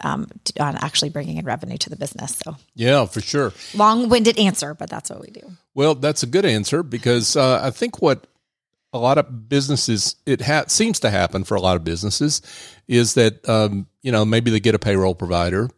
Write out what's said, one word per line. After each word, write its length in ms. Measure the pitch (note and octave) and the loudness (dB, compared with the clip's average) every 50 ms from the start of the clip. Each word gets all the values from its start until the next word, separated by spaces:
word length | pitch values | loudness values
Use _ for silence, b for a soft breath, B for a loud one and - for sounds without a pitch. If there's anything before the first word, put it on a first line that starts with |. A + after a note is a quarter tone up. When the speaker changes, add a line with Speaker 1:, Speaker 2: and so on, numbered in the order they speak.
Speaker 1:
um, 260 | - C#3+ C#3+ - - - - - | -6 -6 -6 -6 -8 -10 -14 -12
t-, 160 | - - - - | -10 -8 -4 -4
on 180 | D3 C#3+ C#3 | -4 -4 -2
actually 340 | - - C3+ - - D#3 D3 | -4 -6 -4 -4 -4 -4 -4
bringing 260 | - D3 D3 D#3+ D#3 | -6 -6 -8 -6 -6
in 80 | D#3+ E3+ | -6 -6
revenue 320 | C3 A2 D#3 - - A#2+ | -6 -6 -6 -8 -10 -8
to 140 | - - - | -8 -8 -10
the 60 | - | -8
business. 440 | - - - - - - - - - - | -10 -10 -10 -10 -10 -10 -10 -10 -10 -10
So 120 | D#3+ D#3 - _ _ _ | -12 -14 -16 _ _ _
Speaker 2:
Yeah, 300 | A#2+ A2+ B2 C#3 C#3 A#2+ | -2 2 2 4 4 2
for 160 | F#2 - G#2+ | 0 -4 -8
sure. 320 | - - - D3 C3+ G#2 - B B B | -6 -4 -2 -2 -2 -2 -4 B B B
Speaker 1:
long-winded 640 | - G3+ G#3 G#3+ A3+ A#3 B3 A3+ A#3+ A#3+ A3 A#3 A3+ | 0 4 4 4 4 4 2 2 2 4 4 4 2
answer, 380 | - G#3 F#3+ F#3+ - D3 C#3+ D#3 | 4 2 0 0 -2 -6 -8 -10
but 160 | - - - | -12 -12 -12
that's 200 | - - - - | -10 -12 -12 -12
what 100 | - - | -14 -16
we 80 | - - | -18 -20
do. 140 | G#3+ - - - F3+ - _ _ _ | -20 -20 -20 -20 -20 -20 _ _ _
Speaker 2:
Well, 200 | C3+ C#3+ D#3 D3+ | 2 2 2 2
that's 300 | B2+ C#3 D3+ D3 - - | 2 0 -2 -2 -2 -2
a 20 | |
good 200 | A#2 C#3 F#3+ G3+ | 0 2 2 2
answer 360 | E3 A2 G#2+ G2+ - C#3 E3 | 2 2 2 0 0 -2 -2
because, 540 | E3+ C3 A#2 A2+ - C3 B2 A#2+ A2 - - | -2 -4 -8 -2 0 2 2 2 2 0 2
uh, 240 | D3 C3 C3 B2+ - | 2 4 4 2 2
I 80 | - C3 | 0 -2
think 320 | - - A#3 A#3+ - - | -4 -4 -4 -4 -2 0
what 240 | F#3+ D3+ C3 G#2 - _ _ _ _ _ _ _ _ _ _ _ _ _ | 0 0 0 0 -4 _ _ _ _ _ _ _ _ _ _ _ _ _
a 60 | - A#2+ | -6 -2
lot 180 | A#2+ B2+ C#3+ | 0 2 2
of 320 | D#3 C#3+ C3+ B2+ A2+ A2 A2+ | 2 0 0 -6 -14 -6 -2
businesses, 680 | C#3+ C#3+ C3+ C3+ D3 - - - A2+ G2+ - - - - _ | 0 0 0 0 0 0 0 0 0 0 -2 -4 -6 -6 _
it 140 | - B2+ - | -2 -2 0
ha-, 240 | A2 B2+ D3+ D#3 - | 0 0 0 0 0
seems 320 | - - - A3 A3+ G3 - | 0 0 2 2 0 0 0
to 100 | - A2 | 0 0
happen 340 | G2+ F#2 F2+ E2 - F#2+ F#2 | 2 2 0 0 -2 -4 -4
for 100 | - G#2+ | -2 -2
a 60 | F#2+ | 0
lot 160 | F#2 F#2 F#2 | 2 2 2
of 80 | F2 D#2+ | 0 0
businesses, 580 | E2+ E2 E2+ G2 G2+ - - C#3+ D3+ D3 - B B B B B B B B B - | -4 -4 -4 -4 -4 -2 0 0 0 -2 -4 B B B B B B B B B 0
is 260 | B2 A#2+ A#2+ A2 - | 2 2 2 4 4
that, 340 | C3 A2+ A2 - - - - | 4 4 4 2 -2 -2 0
um, 380 | A2+ A2 G#2+ G#2 G2+ G2 F#2+ - _ _ | 2 2 2 2 0 -4 -6 -8 _ _
you 80 | - C3 | -4 0
know, 140 | A#2+ G#2+ G#2+ | 2 2 2
maybe 260 | A2 A2+ A2+ A#2 A#2 | 4 2 2 2 2
they 100 | A2 G#2+ | 2 2
get 140 | G2+ A#2 A2 | 4 2 2
a 60 | G#2 | 2
payroll 340 | - A2+ G2+ F#2+ F#2+ F#2 F2+ | 2 0 2 2 2 0 0
provider, 560 | - F#2 F2 F2 F2 E2+ F2 F2+ G2 A#2 B2+ - | -2 -4 -2 0 0 0 0 0 -2 -2 -4 -6